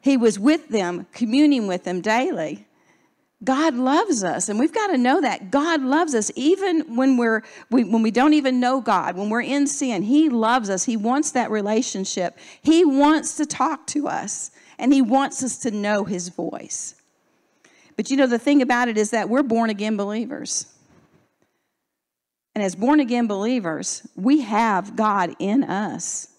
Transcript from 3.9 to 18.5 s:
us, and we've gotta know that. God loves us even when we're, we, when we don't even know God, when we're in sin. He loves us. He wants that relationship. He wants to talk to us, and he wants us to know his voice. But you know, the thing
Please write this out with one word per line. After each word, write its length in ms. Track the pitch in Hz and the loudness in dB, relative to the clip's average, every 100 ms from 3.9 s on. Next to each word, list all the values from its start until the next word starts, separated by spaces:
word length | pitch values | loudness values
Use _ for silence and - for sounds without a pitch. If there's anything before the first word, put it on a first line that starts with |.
| 302 415 254 | 2 2 -2
us, 260 | 185 139 180 | -2 -4 -4
and 80 | 208 | 0
we've 160 | 302 | 0
gotta 240 | 453 415 311 | 0 -2 0
know 240 | 240 277 | 2 2
that. 300 | 262 185 190 | 0 -4 -2
God 320 | 277 311 330 | -2 0 0
loves 320 | 262 285 339 247 | 0 0 2 0
us 160 | 202 - | -2 -2
even 600 | 269 392 381 330 - 233 | 0 2 2 -2 -2 0
when 220 | 269 254 | 2 2
we're, 260 | 233 220 - - - | 2 0 -4 -20 -2
we, 140 | 247 | 0
when 180 | 208 226 | 2 2
we 80 | 220 | 2
don't 240 | 214 294 | 4 4
even 260 | 302 262 254 | 4 2 0
know 220 | 247 269 | 2 0
God, 340 | 233 190 160 180 | 0 0 0 -4
when 140 | 208 | -2
we're 140 | 226 | -2
in 240 | 233 277 285 | -2 0 0
sin. 340 | - 269 208 | 0 -2 -2
He 260 | 208 294 320 | 2 2 4
loves 440 | 240 220 254 208 | 2 2 2 0
us. 140 | 190 - | -4 -2
He 120 | 226 | -2
wants 320 | 214 269 311 | 0 0 0
that 180 | 254 226 | -2 -2
relationship. 840 | 214 202 220 254 196 190 - 175 - - - | -2 0 -2 -2 -6 -6 -4 -6 -8 -20 -6
He 200 | - 320 | 2 4
wants 540 | 339 269 294 311 - - | 4 4 4 4 0 -6
to 80 | 302 | -6
talk 400 | - 277 302 - | -2 -2 -2 -6
to 200 | 294 285 | -4 -4
us, 420 | - 208 - - _ - - | -6 -8 -10 -12 _ -20 -4
and 120 | 240 | 2
he 120 | 277 | 4
wants 400 | 240 262 269 - | 4 2 0 -4
us 140 | 247 - | -8 -6
to 120 | 254 | -6
know 340 | 208 202 208 | -4 -2 -2
his 260 | 170 185 175 | -2 -6 -8
voice. 640 | - - - - - - - _ _ _ _ _ _ _ _ _ - | -8 -8 -10 -12 -12 -12 -18 _ _ _ _ _ _ _ _ _ -8
But 140 | - | -2
you 80 | 269 | 2
know, 80 | 262 | 2
the 140 | 240 | 2
thing 240 | 285 | 4